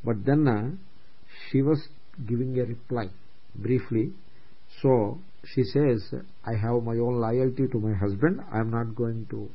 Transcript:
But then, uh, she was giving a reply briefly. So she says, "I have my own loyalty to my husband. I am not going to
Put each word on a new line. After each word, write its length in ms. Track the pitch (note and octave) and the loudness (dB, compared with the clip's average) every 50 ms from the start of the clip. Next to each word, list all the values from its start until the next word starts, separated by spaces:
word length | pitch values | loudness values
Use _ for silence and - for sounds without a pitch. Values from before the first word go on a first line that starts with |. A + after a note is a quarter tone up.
| - | 0
But 200 | A2+ A#2 G2+ G2 | 0 -2 0 2
then, 200 | C3+ C#3 D3+ D3+ | 4 4 6 6
uh, 240 | C#3 A#2 G#2 G#2+ B2+ E3 G3 - - - - - - - - - - - - - - | 4 4 2 0 -2 -4 -6 -8 -8 -10 -10 -10 -10 -10 -10 -10 -10 -10 -10 -10 0
she 120 | - C3 C3+ | 2 2 4
was 260 | C#3+ D#3 D3 - - - - - - - - C3+ G#2 | 4 2 2 0 -6 -10 -10 -10 -10 -8 -8 -4 -2
giving 300 | A#2 A#2 C3 B2+ B2+ B2 | -2 0 0 0 0 0
a 40 | B2 | -2
reply 440 | A#2 A#2 A#2 - - B2 A#2+ G#2+ F#2 F#2+ - - - - - - - - | -2 -4 -8 -6 -4 -4 -2 -2 -4 -6 -8 -10 -10 -10 -10 -10 -10 -8
briefly. 580 | G2+ G2+ A2 B2+ B2 - - A#2 A2+ A2 F3 - - - - - - - - - - - - - - - | -6 0 2 2 2 2 2 2 2 2 0 -2 -8 -10 -10 -10 -10 -10 -10 -10 -10 -10 -10 -10 0 4
So 360 | C#3 C3 A#2+ G#2+ G2+ B2 E3 F#3 - - - - | 6 6 6 4 2 -2 -6 -8 -10 -10 -10 -10
she 200 | - - - B2+ | -4 0 0 0
says, 500 | B2+ - C3+ D3+ C#3 A#2+ A2 G2 - - B2+ B2 - - - - | 2 4 4 4 4 4 2 0 -4 -6 -6 -6 -8 -10 -8 -4
"I 100 | - A#2 | -2 -2
have 280 | A2 G#2 A#2 A#2+ A#2+ A#2 | 0 2 2 2 2 2
my 160 | A2+ A#2 A#2 | 2 0 2
own 220 | A#2+ A#2+ B2 A#2+ | 2 2 2 2
loyalty 460 | A#2 A2+ A#2 B2+ C3 C3 B2 - C3+ B2+ | 2 2 2 4 2 2 2 2 0 2
to 120 | - A#2 | 2 0
my 140 | G#2+ A2 G#2+ | 2 2 2
husband. 480 | G2 G2+ G2+ G2 G2 B2 D#3+ F#3+ - - - - | 2 2 0 2 4 4 4 4 2 -4 -4 -2
I 80 | A2 | -2
am 100 | A2+ A2+ | 0 0
not 240 | A2+ A#2 A#2 A2+ A2 | 0 -2 -2 -2 -2
going 320 | A2 A#2+ A#2 A#2 A2+ A2 G#2 | -2 0 0 0 -4 -4 -6
to 180 | A2+ A2 G#2 - - | -6 -6 -6 -8 -10